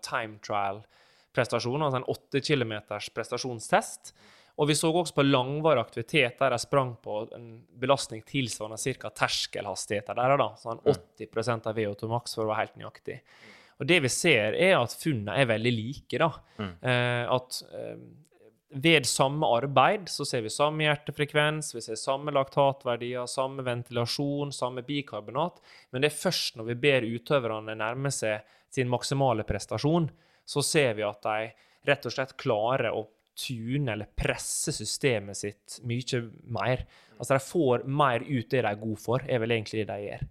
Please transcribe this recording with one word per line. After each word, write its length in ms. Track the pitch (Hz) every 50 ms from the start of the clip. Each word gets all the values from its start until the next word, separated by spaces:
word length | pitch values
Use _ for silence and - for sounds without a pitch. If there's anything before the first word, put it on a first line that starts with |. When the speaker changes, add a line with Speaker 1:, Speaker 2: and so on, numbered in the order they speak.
Speaker 1:
time 360 | - - 143 127 113 107 107 104
trial-prestasjoner, 1500 | - - 107 101 101 98 98 107 107 _ _ _ _ _ _ _ _ _ _ 131 120 - 127 117 110 120 127 151 156
altså 100 | 143 131
en 80 | 123 127
åtte 380 | - 117 - - _ - 139 -
kilometers 680 | - 151 131 117 110 110 104 - _ 104 104 - -
prestasjonstest. 1000 | - 120 110 - 123 123 - 127 120 113 - - 175 202 - - - - - - - _ - - - - _ _ _ -
Og 80 | 151 147
vi 60 | 156
så 180 | 143 - 160
også 220 | 156 175 170 156 -
på 100 | 151 139
langvarig 560 | 139 139 127 123 135 143 151 156 160 147 120
aktivitet 580 | 110 - - 120 113 - - 156 127 117 - -
der 100 | 135 131
jeg 100 | 120 113
sprang 380 | - - - 139 131 123 120 -
på 320 | - 107 104 107 117 - -
en 300 | - 117 117 113 117 117 _ _ 123
belastning 420 | 127 127 139 131 - - 117 110 -
tilsvarende 520 | - - 139 127 110 - - 107 107 110 110
cirka 320 | - 135 123 - - 107
terskelhastigheter 1040 | - - 135 123 - - - - - 98 101 101 92 - - - 110 101 - - 101
der, 240 | 117 123 131 139 143
da, 120 | 120 107 -
så 160 | - - 117
en 80 | 113 -
Speaker 2:
Mm. 140 | - - 127
Speaker 1:
åtti 320 | - - _ _ - 110 -
prosent 340 | - 113 110 123 117 113 - 113
av 80 | 104
V 120 | 113 107 101
O 60 | 101
to 140 | - - 110
max, 280 | 117 120 - - -
for 100 | 117 110
å 40 | 107
være 180 | 107 110 107 107
helt 100 | - 107
nøyaktig. 440 | 107 104 - - - - - 123 - _ - - - - - - - _ _ _
Og 80 | 135 135
det 140 | 175 175
vi 60 | 135 120
ser 440 | - - - 170 147 110 104 107 -
er 220 | - 175 190 185 143
at 120 | 120 -
funnene 480 | - - - 165 143 110 101 104 92 135
er 80 | 135
veldig 280 | 117 110 110 113 123 120
like, 440 | 110 107 120 143 - - _ - 123
da. 140 | 160 160 - - - _ _ -
Speaker 2:
Mm. 240 | 107 95 85 85 -
Speaker 1:
Eh, 500 | 127 123 123 123 123 120 120 120 87 123
at, 300 | 127 - - - - - - -
eh, 220 | 104 113 110 110 113 123 117 110 131 151 _ _ _ 104 110 110 _ _ _
ved 360 | 143 135 135 165 165 147 127
samme 380 | - - - 143 135 143 151 156
arbeid 640 | 107 117 117 123 143 135 131 131 165 202 214 180 -
så 160 | - - 143
ser 160 | - - 123
vi 80 | 107 107
samme 340 | - - 147 151 156 156 156
hjertefrekvens, 920 | 151 147 - - - - - 147 139 - 151 147 151 156 156 151 - -
vi 60 | 117
ser 140 | - - 110
samme 380 | - - 135 135 139 147 151
laktatverdier, 920 | 143 139 135 - - 147 139 139 135 - - 123 120 117 120 120 123 123 123
samme 380 | 117 - 139 131 135 135 139 131
ventilasjon, 880 | 127 120 120 120 - 120 120 120 113 - - 143 143 143 143 143 143
samme 300 | 131 - 131 123 127 127 120
bikarbonat, 800 | 127 147 143 135 - - 107 104 110 113 139 160 180 - - _ - - - - _
men 100 | - 127
det 100 | 143 151
er 180 | 147 - - 185
først 280 | 160 - - - - 120
når 80 | 110
vi 80 | 117 120
ber 280 | 120 135 143 139 127
utøverne 760 | 113 113 117 117 - - 156 139 120 110 110 107 110 110 110 110
nærme 340 | 107 110 120 131 139 139
seg 300 | 135 - - 110 107 107 - _ _ _ _ _
sin 200 | - 139 127 123
maksimale 560 | 123 120 - - 143 139 139 131 117 107 107
prestasjon, 640 | - 101 98 - - 107 110 - 147 165 175 165 135 - _ _ _ _ _ _ -
så 160 | - 143 135
ser 300 | - - 160 143 123 107
vi 80 | 104 104
at 180 | 104 104 -
de 300 | - 110 107 110 110 120 - _ _ _ _ _ _
rett 200 | 143 143 - -
og 80 | 123 -
slett 220 | - 131 - - -
klarer 540 | - 135 117 104 107 120 131 127 123 107
å 140 | 87 107 107 - _ _ _ _ _ -
tune 540 | - - 127 113 110 120 131 143 147 123 104
eller 160 | 107 104 - _
presse 560 | - 135 131 123 - - - - - - 160 -
systemet 640 | - 110 - - - - 135 120 104 98 101 98 -
sitt 420 | - 104 104 - _ - - - 127
mye 380 | 120 117 123 127 - - 123 117 113 - - - -
mer. 360 | 117 98 95 117 127 123 - - - - _ _ - -
Altså, 160 | 127 - 135
de 80 | 131 -
får 380 | - - 180 151 127 123 120 -
mer 380 | 135 135 147 147 135 120 120 -
ut 220 | - 143 123 110 -
det 120 | 135 127
de 40 | 113
er 140 | 104 104 104
gode 180 | 113 113 107 -
for, 220 | - - 117 131 135 -
er 120 | 131 120
vel 140 | 113 117 117
egentlig 300 | 110 104 - - 110 104
det 60 | 101
de 160 | 104 104 104 -
gjør. 160 | - 117 - -